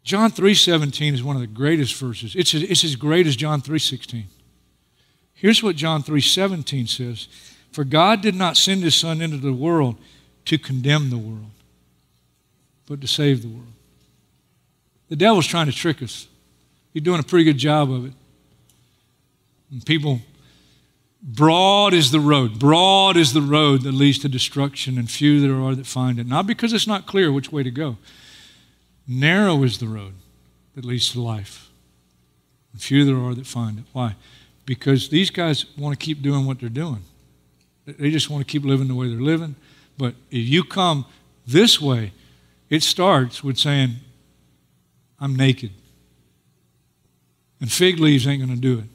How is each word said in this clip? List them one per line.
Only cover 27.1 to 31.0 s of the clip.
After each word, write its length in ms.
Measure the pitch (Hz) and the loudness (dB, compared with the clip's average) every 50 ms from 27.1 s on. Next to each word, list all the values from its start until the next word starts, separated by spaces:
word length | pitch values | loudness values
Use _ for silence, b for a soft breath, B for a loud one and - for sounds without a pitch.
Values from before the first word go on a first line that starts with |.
| - 196 185 156 135 | 0 2 2 2 2
which 180 | 139 131 - | -2 -4 -6
way 120 | 156 147 135 | -6 -4 -4
to 80 | 127 | -4
go. 260 | 117 135 160 143 113 - b b b b b b b b b b b b b b b b b b _ _ _ | -4 -6 -6 -6 -8 -10 b b b b b b b b b b b b b b b b b b _ _ _
Narrow 560 | 135 123 131 139 156 175 196 214 196 165 143 135 | -8 -4 0 0 2 2 4 4 2 2 2 2
is 160 | 123 107 - | 0 -2 -4
the 100 | 123 110 | -8 -8
road 240 | 110 107 101 98 95 95 _ _ _ _ _ _ _ _ _ _ _ | -8 -10 -12 -14 -18 -20 _ _ _ _ _ _ _ _ _ _ _
that 120 | 135 123 | -16 -10
leads 240 | 120 127 120 | -8 -4 -4